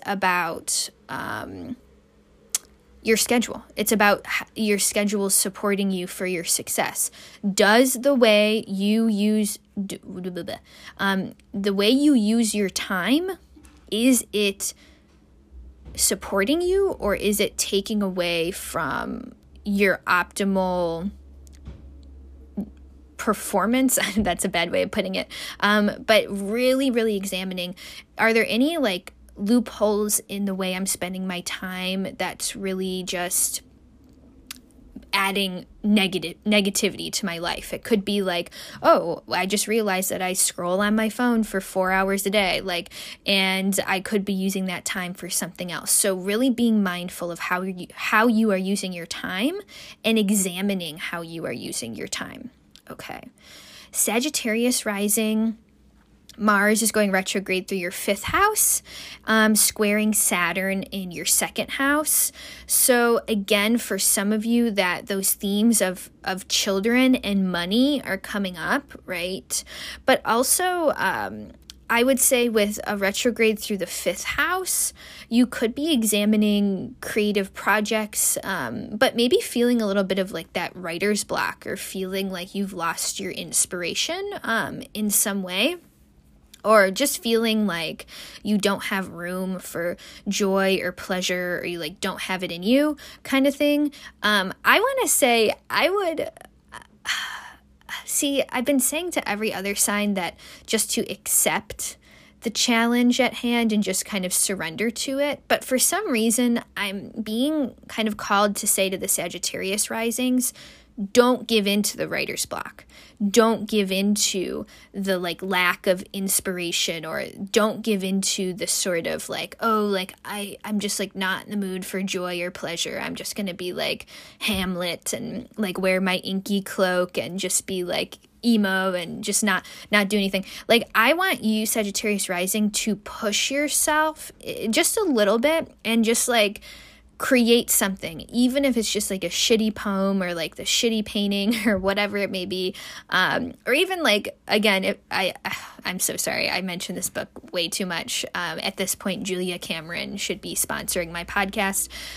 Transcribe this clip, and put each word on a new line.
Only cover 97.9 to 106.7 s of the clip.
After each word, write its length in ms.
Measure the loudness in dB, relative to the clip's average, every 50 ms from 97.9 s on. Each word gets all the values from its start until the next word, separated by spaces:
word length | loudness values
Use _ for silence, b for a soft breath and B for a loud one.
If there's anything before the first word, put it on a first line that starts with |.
| B B B
see, 380 | -4 -2 0 0 2 0 0 -2 -2
I've 140 | -2 -2 2
been 160 | 2 2 4
saying 320 | 2 2 0 -2 -4 -2
to 160 | -4 -2 -2 -2
every 240 | -4 -2 -2 -4
other 220 | -4 -4 -4 -4 0
sign 400 | 0 0 2 2 0 0 0 0
that 220 | 0 -2 -4 -8 B B B B B B
just 240 | -2 0 0 0 -2
to 180 | -2 -4 -4 -4
accept 880 | -8 -10 -4 -2 0 2 2 2 0 -2 -4 -8 -10 -10 -10 -10 -10 B B B B B B B B _
the 100 | -8 -4
challenge 720 | -2 0 2 2 4 4 4 4 4 4 4 4 4 4
at 140 | 2 0 0
hand 380 | -2 -2 0 2 2 2 2
and 100 | 2 2
just 220 | 2 0 -2 -2 -4
kind 200 | -4 -4 -4 -2
of 80 | -2
surrender 580 | 0 0 0 0 -2 -4 -4 -6 -4 -2 -2 -2
to 280 | -2 -4 -4 -4 -2 0
it. 240 | 0 0 -2 -4 _
But 180 | 0 0 0 2
for 140 | 0 2 2
some 320 | 2 2 0 0 0 0
reason, 520 | 0 2 2 2 2 2 2 2 2 0 -2 -6